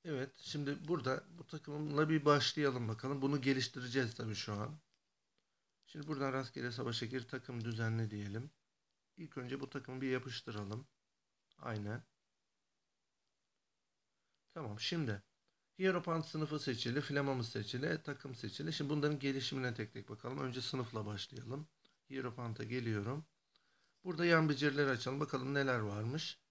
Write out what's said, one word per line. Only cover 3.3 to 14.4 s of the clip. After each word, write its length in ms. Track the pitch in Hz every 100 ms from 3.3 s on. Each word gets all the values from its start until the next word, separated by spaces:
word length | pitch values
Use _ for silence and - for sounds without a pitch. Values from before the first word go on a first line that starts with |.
| 143
geliştireceğiz 760 | 131 131 117 - 123 127 120
tabii 200 | 113 113
şu 180 | 101 -
an. 280 | 101 113 151 _ _ _ _ _ _ _ _ _ _ _
Şimdi 200 | 156 147
buradan 260 | 139 135
rastgele 400 | 131 123 135 123
savaşa 340 | 117 120 113 113
gir, 220 | 127 117
takım 360 | 127 - 120
düzenle 460 | 113 113 113 113 110
diyelim. 400 | 104 101 107 139 _ _ _ _ _ _ -
İlk 220 | 160 -
önce 220 | 123 139
bu 100 | 135
takımı 300 | 143 135 131
bir 100 | 131
yapıştıralım. 760 | 127 123 113 - 107 101 113 147 _ _ _ _ _ _ _
Aynen. 460 | 123 107 104 113 - _ _ _ _ _ _ _ _ _ _ _ _ _ _ _ _ _ _ _ _ _ _ _